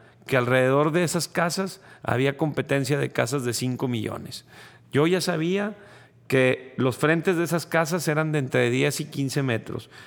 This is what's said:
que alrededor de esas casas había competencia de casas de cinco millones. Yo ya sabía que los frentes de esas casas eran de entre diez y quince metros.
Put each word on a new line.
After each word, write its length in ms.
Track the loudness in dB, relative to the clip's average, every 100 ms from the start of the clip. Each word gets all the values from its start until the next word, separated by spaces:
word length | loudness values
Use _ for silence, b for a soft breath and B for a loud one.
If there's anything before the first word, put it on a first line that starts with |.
| B B -2
que 100 | 0
alrededor 540 | 4 4 4 4 2
de 120 | 2
esas 240 | 0 -2 -4
casas 540 | -2 -2 -2 -6 -8 B B
había 340 | -4 0 0 0
competencia 600 | -2 -2 -2 0 0 -2
de 120 | -2
casas 340 | -2 -2 -2
de 100 | -2
cinco 340 | -2 -4 -2 -4
millones. 580 | -4 -4 -8 -10 -16 -18 B B B _
Yo 160 | 2 2
ya 140 | 2
sabía 540 | 0 -2 0 -2 -4 -8 B B B B 0
que 460 | 4 4 2 -4 -2
los 200 | -2 0
frentes 380 | 2 2 2 0
de 60 |
esas 220 | 2 -2 0
casas 420 | 0 0 -2 0
eran 240 | 0 0
de 80 | 0
entre 300 | 0 2 2
diez 320 | 2 0 -2
y 40 | -6
quince 380 | -4 -4 -2
metros. 460 | 0 -2 -4 -10 -12 B